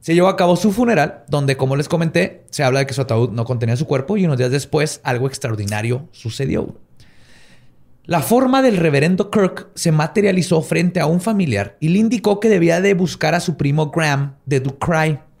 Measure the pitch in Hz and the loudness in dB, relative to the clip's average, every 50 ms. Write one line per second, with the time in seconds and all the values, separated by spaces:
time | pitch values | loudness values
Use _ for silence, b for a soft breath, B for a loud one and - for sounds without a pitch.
0 | - - 165 170 175 190 190 - 185 175 180 170 - 220 196 226 247 233 226 165 | -2 2 2 4 4 2 2 2 2 2 2 2 2 0 0 2 0 2 2 2
1 | 143 160 - - - - 147 147 139 139 135 131 135 131 135 143 151 - - 165 | 0 0 -4 -12 -8 -4 -2 -2 0 0 0 0 0 -2 0 -2 -2 -2 -2 -2
2 | 165 160 - 170 180 185 - - - _ - - 147 127 127 - 135 - 117 123 | -2 0 0 0 -2 -2 -4 -12 -20 _ -6 -2 0 0 2 0 -2 -2 -4 -6
3 | 131 - 120 113 120 123 101 117 117 - 131 117 120 117 117 123 156 - 147 131 | -2 -2 0 0 0 0 -2 -4 -4 -4 -4 -2 0 -2 0 -2 -2 -2 -2 -2
4 | - - 202 214 190 165 143 123 139 127 127 143 135 - - 151 147 151 - - | -2 -2 -2 0 0 0 0 0 0 0 0 -2 -4 -2 -2 -2 -2 -2 -4 -8
5 | _ 147 127 120 131 139 135 - - 123 110 104 104 98 104 107 107 117 120 127 | _ -4 -2 -2 -2 -4 -6 -6 -6 -6 -4 -4 -4 -4 -4 -4 -2 -2 -4 -4
6 | 156 - - - - 113 110 - 135 135 - - - - - - - _ _ b | -6 -14 -20 -12 -12 -12 -6 -6 -4 -4 -4 -4 -6 -8 -12 -18 -20 _ _ b
7 | b b b b b b b b b b b b b b b _ - _ - _ | b b b b b b b b b b b b b b b _ -20 _ -20 _
8 | _ - 175 170 135 - 220 247 262 262 262 269 262 262 208 180 165 160 143 139 | _ -2 -2 -2 0 2 2 4 4 4 2 4 4 4 2 4 2 2 2 2
9 | 143 165 185 185 208 196 - 220 196 180 - - - - - - - 170 156 156 | 2 2 2 0 0 0 2 2 2 2 0 -4 -16 -16 -12 -4 0 0 2 2
10 | 156 160 - 220 196 - - 185 165 - 175 160 160 - 170 160 170 180 175 180 | 0 0 0 0 2 2 2 0 0 2 0 0 0 0 -2 0 0 0 0 0
11 | 160 151 165 180 180 226 220 196 185 143 117 98 101 101 - _ - 156 175 202 | 0 0 0 0 -2 -2 0 0 0 0 0 -2 -2 -4 -8 _ -2 0 2 2
12 | 226 226 254 220 - 214 202 202 - 226 214 180 170 170 165 170 185 202 202 175 | 2 2 0 0 0 0 0 2 2 2 4 4 4 4 2 2 2 2 2 2
13 | 190 175 - - - 156 156 175 170 - 156 - 147 139 143 156 156 147 - 170 | 0 -2 -2 -2 -2 0 0 0 -2 -4 -4 -2 -2 0 0 0 -2 -2 0 -2
14 | 160 151 143 139 139 139 135 _ _ - 143 135 123 143 139 - - - 175 160 | 0 0 0 -2 -2 -6 -8 _ _ -2 -2 -2 -2 -2 -6 -4 -4 -2 0 0
15 | 156 160 151 135 - - _ _ | 0 0 -2 -4 -8 -18 _ _